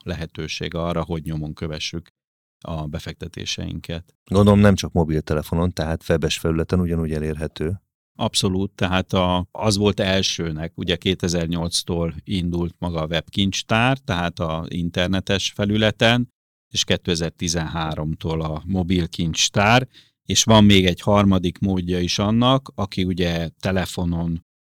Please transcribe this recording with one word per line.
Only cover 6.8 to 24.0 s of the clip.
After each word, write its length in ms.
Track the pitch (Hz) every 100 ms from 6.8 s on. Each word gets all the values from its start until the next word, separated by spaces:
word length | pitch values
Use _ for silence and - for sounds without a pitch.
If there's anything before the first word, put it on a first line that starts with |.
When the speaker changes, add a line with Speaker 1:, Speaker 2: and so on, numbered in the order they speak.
Speaker 2:
ugyanúgy 320 | 87 82 80
elérhető. 680 | 78 76 78 78 - 78 95 _ _ _ -
Speaker 1:
Abszolút, 520 | 113 - 101 92 98
tehát 420 | - 92 92 92
a, 360 | 95 90 90 90
az 260 | - 107 101
volt 240 | 104 95
elsőnek, 720 | 98 95 92 - 82 78 82 -
ugye 180 | 90 85
kétezer-nyolctól 1160 | 101 90 92 85 82 85 85 - - 85 82 80
indult 500 | - 101 87 85 87 -
maga 220 | 90 82
a 60 | 78
webkincstár, 920 | 82 - - 98 - - 113 123 135
tehát 400 | - 87 87 -
a 280 | 82 80 82
internetes 840 | 87 87 95 90 95 - 98 -
felületen, 760 | - 101 107 110 - 113 120 123 _ _ _ _
és 120 | -
kétezer-tizenháromtól 1600 | - 92 - 85 82 - 90 82 80 85 80 78 78 80 85 80
a 200 | 80 78 82
mobilkincstár, 1200 | 95 87 92 82 - 85 78 - - 104 123 131 - _ _ -
és 160 | -
van 200 | - 110
még 220 | 104 98 92
egy 140 | 87
harmadik 580 | - 101 101 95 87 -
módja 420 | 101 92 87 90
is 180 | 87 -
annak, 540 | 104 113 123 135 135
aki 300 | - 98 -
ugye 440 | 92 87 87 85 82 -
telefonon 840 | 101 92 85 -